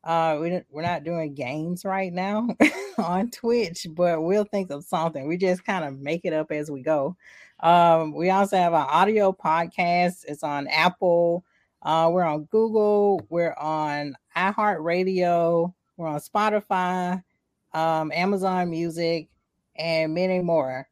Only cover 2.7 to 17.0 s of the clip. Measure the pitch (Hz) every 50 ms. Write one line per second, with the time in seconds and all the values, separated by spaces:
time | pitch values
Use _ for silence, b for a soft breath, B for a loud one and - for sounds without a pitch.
2.7 | - 392 392 403 - - 196 165 175 185 214 240 - - - 233 240 240 220 170
3.7 | 170 - - 175 156 170 180 175 170 160 160 170 196 214 208 202 - 202 190 180
4.7 | 143 143 165 - - 170 160 165 156 143 135 147 165 180 190 185 180 180 - -
5.7 | 202 185 160 143 135 135 139 143 165 170 - 185 156 156 156 151 156 151 151 156
6.7 | 147 135 135 156 156 147 139 147 180 B B B B B B B B B - 165
7.7 | 175 175 170 170 165 165 160 156 147 147 170 180 185 196 202 190 - 190 180 175
8.7 | 165 160 139 131 147 165 185 202 220 214 202 190 190 _ - 165 156 165 170 170
9.7 | - - 180 175 175 175 180 175 175 - - - 147 143 - 151 143 143 143 139
10.7 | 147 156 160 180 180 _ - 180 170 170 170 170 170 180 - _ _ _ _ _
11.7 | _ _ - 151 156 165 165 165 170 185 180 160 151 156 151 - - 220 220 226
12.7 | 214 220 208 208 208 208 208 202 196 180 - - 160 170 170 165 - - 147 156
13.7 | 156 156 156 151 147 147 147 147 135 - _ _ _ 165 180 196 208 - 214 214
14.7 | 196 160 156 170 170 180 185 190 190 180 180 175 175 170 170 165 170 170 170 180
15.7 | 180 _ _ _ _ - 170 160 151 151 - - _ 214 208 214 208 208 202 _
16.7 | 208 185 180 180 180 185